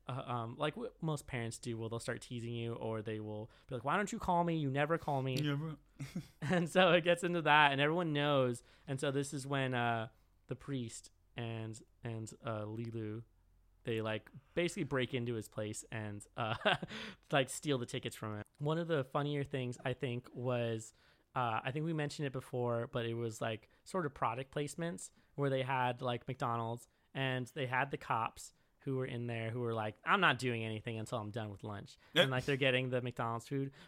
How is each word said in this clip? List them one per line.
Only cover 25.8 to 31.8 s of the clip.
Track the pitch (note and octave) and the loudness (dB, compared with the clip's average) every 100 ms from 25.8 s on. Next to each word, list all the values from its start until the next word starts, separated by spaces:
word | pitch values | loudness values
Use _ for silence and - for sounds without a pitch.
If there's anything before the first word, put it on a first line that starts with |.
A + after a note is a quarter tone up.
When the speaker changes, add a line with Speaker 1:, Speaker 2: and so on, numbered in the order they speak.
| B2 B2 | 2 2
Speaker 1:
like, | B2+ A#2+ - | -2 -2 -4
McDonald's | C3 C3 A#2 A2+ A#2 - _ _ | -2 0 0 0 -4 -10 _ _
and | - C3+ B2+ B2 | -2 0 0 -2
they | D#3+ B2+ | -4 0
had | B2+ C3+ | 0 0
the | D3 | -2
cops | - A#2+ A2+ - - _ _ _ | -2 0 0 -4 -18 _ _ _
who | - | -4
were | C3 B2+ | -2 -2
in | A#2+ A#2+ | -4 -4
there | A2+ A2+ | -4 -2
who | A#2+ | -2
were | A#2 | -2
like, | A2+ G#2+ G#2 | 0 -2 -2
"I'm | - G3 | 2 6
not | E3+ B2 | 6 4
doing | B2+ A#2 | 2 0
anything | A2+ G#2+ A#2+ A2 | -2 -4 -6 -6
until | A2 B2 | -4 -4
I'm | G#2 | -4
done | A2 G#2+ | -6 -6
with | G2 | -8
lunch." | G#2+ G2+ | -8 -10